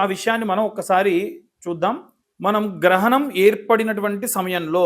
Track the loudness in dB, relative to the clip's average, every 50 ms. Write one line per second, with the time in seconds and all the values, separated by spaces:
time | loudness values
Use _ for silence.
0 | 2 0 -2 -2 -2 -2 -2 -2 -2 -2 -2 -2 -2 -2 -4 -6 -2 0 2 2
1 | 2 2 0 0 -2 -4 -8 -12 -18 _ _ _ -10 -8 -6 -2 -2 -2 -4 -4
2 | -10 _ _ _ _ _ _ -6 -2 -2 0 0 -2 -4 -4 0 2 2 4 4
3 | 4 2 2 2 0 0 0 4 4 4 4 2 2 0 2 2 2 0 -2 -2
4 | -2 -4 -4 -4 -6 -4 -4 -4 -2 -2 -2 -4 -2 -2 0 2 2